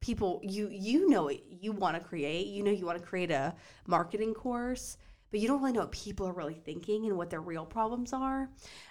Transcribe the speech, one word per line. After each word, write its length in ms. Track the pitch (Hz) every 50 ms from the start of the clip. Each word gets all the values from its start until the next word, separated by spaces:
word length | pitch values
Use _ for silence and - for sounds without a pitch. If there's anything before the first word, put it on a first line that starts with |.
people, 380 | - 240 233 - 220 185 180 - -
you, 260 | 196 190 208 208 202
you 400 | 202 196 190 220 247 320 392 339
know 140 | 269 190 156
what 200 | 143 143 - -
you 280 | - 180 175 190 214 214
wanna 260 | 190 190 170 156 170
create. 480 | 170 - - 165 143 143 156 175 202
You 160 | 202 196 202 202
know 80 | 202
you 140 | 208 190 180
wanna 140 | 175 170 175
create 300 | 170 - - 185 180 165
a 220 | 156 135 135 165 165 - - - - - -
marketing 480 | - 175 165 170 170 - 208 220 220 220
course, 640 | - - 254 240 240 240 247 254 247 - - - - - - - - _ _
but 80 | - 208
you 60 | 220
don't 120 | 247 285 277
really 140 | 269 269 240
know 80 | 214
what 100 | 165 -
people 340 | - - - 208 196 190 196
are 80 | 180 175
really 200 | 175 156 147 165
thinking 500 | - - 151 156 170 165 214 214 214 220
and 120 | 214 196
what 120 | 175 170 170
their 120 | 175 156
real 240 | 160 175 165 160 156
problems 480 | 156 - 226 220 220 240 240 247 240 269
are, 360 | 262 262 269 269 269 269 262 - - - - - - - -